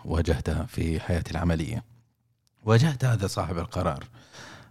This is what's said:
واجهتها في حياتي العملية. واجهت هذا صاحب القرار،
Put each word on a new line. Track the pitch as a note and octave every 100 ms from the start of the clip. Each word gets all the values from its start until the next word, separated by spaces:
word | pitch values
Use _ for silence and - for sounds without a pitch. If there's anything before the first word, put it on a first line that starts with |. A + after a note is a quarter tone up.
واجهتها | - E2 D#2+ C#2 - D#2+ D#2+
في | - D#2+ D#2
حياتي | - F2 F2
العملية. | E2 E2+ E2 D#2+ A#2+ - - _ _ _ _ _ _
واجهت | G#2+ A2+ D#3 C3
هذا | C3 A2+ F#2+
صاحب | - E2+ E2+
القرار، | E2 F2 E2+ C#2+ - - - - - - -